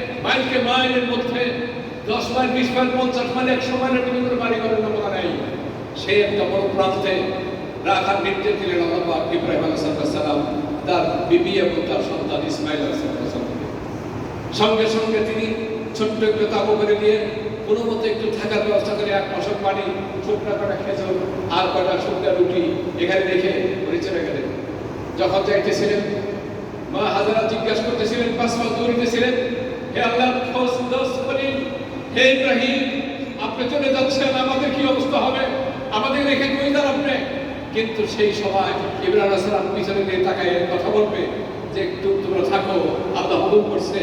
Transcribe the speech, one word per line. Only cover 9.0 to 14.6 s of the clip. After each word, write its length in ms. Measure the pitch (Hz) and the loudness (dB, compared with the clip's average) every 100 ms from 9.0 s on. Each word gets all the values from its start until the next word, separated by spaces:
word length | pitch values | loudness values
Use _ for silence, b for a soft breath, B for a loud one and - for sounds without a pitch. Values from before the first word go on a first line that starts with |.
| - 330 - | 0 0 0
ইব্রাহিম 300 | 339 - 302 | 0 0 0
আলাইহিস 480 | 311 302 294 302 294 | 0 0 0 0 0
সালাম, 500 | 294 302 294 302 294 - - - | 0 0 0 0 -2 -4 -4 0
তার 400 | 180 - - 170 | 2 2 0 2
বিবি 220 | 175 202 | 4 4
এবং 320 | 196 - 160 - | 2 2 0 0
তার 140 | 190 | -2
সন্তান 440 | - - 294 359 311 | -2 -2 -2 -2 -2
ইসমাইল 300 | 302 302 294 | -2 -2 -2
আলাইহিস 260 | 269 - | -2 -2
সালামকে। 640 | - - 120 123 117 120 101 - - - - - - - - | -4 -4 -4 -4 -4 -4 -6 -6 -8 -8 -8 -8 -8 -8 -8
সঙ্গে 320 | - | 0